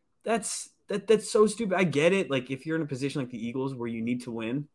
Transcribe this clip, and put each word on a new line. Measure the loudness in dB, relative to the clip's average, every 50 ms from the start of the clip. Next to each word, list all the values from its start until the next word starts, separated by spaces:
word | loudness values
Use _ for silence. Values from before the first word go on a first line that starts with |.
| _ _ _ _
that's, | -2 -2 -2 -2 -2 -4 -8 -8 -10 -12 _ _ _ -6
that, | -4 0 4 4
that's | 4 4 4 2
so | 4 6 6
stupid. | 6 4 0 -2 0 2
I | 2 2
get | 4 4 4 4 6
it. | 4 4 2 0
Like, | -2 -2 -2 -4
if | -8 -8 -4
you're | -4 -2
in | -2
a | -2
position | -4 -4 -4 -4 -4 -2 -4
like | -6 -6
the | -6 -6 -6
Eagles | -4 -4 -4 -4 -4 -4
where | -6 -6 -6
you | -6 -4
need | -2 -2 -4 -4
to | -4 -8
win | -8 -6 -4 -4 -4 -4 -6 -8